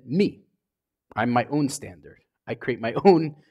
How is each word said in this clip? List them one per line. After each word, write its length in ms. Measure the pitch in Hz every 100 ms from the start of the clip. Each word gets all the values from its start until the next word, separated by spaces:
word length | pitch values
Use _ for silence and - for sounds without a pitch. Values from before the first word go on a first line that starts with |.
me? 380 | 120 156 202 - _ _ _ _ _ _ _ -
I'm 140 | 117
my 160 | 120 113
own 220 | 147 143
standard. 520 | - 95 92 73 - _ _ -
I 80 |
create 260 | 117 - 113
my 120 | 113 143
<laughs> 40 |
own 320 | 170 170 160 151 _